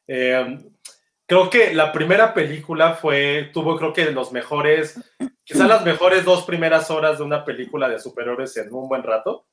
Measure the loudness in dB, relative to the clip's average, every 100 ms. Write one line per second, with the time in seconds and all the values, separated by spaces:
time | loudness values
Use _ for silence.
0 | -10 -4 0 0 -2 -8 -18 _ -20 -20
1 | _ _ 2 2 4 4 2 2 0 0
2 | 2 4 4 2 -4 -6 -8 0 0 2
3 | 0 0 0 -2 -4 -4 -4 -2 -2 -2
4 | -2 -2 -6 -8 -6 -2 2 2 0 -10
5 | -20 _ -12 -12 -4 2 4 4 4 2
6 | 4 4 4 2 0 -2 2 2 2 0
7 | 0 0 -2 -4 -4 -10 -8 -4 -4 -4
8 | -10 -10 -8 -6 -8 -8 -10 -12 -6 -6
9 | -2 -2 -2 -8 _